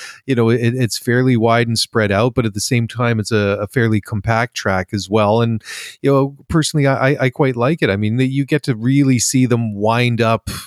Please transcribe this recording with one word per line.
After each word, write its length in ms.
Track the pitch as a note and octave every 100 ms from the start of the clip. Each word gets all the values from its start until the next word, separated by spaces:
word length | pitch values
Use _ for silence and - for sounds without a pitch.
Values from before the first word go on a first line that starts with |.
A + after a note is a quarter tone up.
| - -
you 100 | -
know, 140 | A#2+ A2+
it, 260 | A#2+ A#2
it's 220 | B2+ D3 -
fairly 400 | - A#2+ B2+ A#2+
wide 320 | A2+ A#2 A#2+
and 100 | A2+
spread 320 | - A#2 G#2
out, 220 | G2 B2
but 140 | A#2 A2+
at 80 |
the 80 | G2+
same 260 | - B2 A#2
time, 320 | A#2 A#2+ A2+
it's 100 | G#2
a, 280 | A2 G2+ G2+
a 60 | G#2
fairly 340 | C3+ A#2 G#2+
compact 540 | - A2 A2+ A2+ A#2+
track 400 | - G#2+ F#2+ -
as 160 | G#2 F#2
well. 320 | G#2+ G#2 A2+
And, 200 | A#2 A2 - - - -
you 100 | C#3
know, 240 | C#3 C#3 C#3 -
personally, 380 | E3 D3 D#3 C#3
I, 240 | B2+ C3
I, 60 | D3
I 40 | B2+
quite 260 | - C#3
like 280 | A#2 B2 E3
it. 80 | C#3
I 60 | G2
mean, 220 | G#2+ A#2+
you 260 | C3 C3+ C3+
get 160 | D3+
to 120 | -
really 440 | A2 A#2+ C#3 C3+ B2
see 260 | - C3
them 300 | B2+ A#2 A2+
wind 480 | G2+ G#2+ A#2 B2 A2+
up 260 | A2+ A2+ - -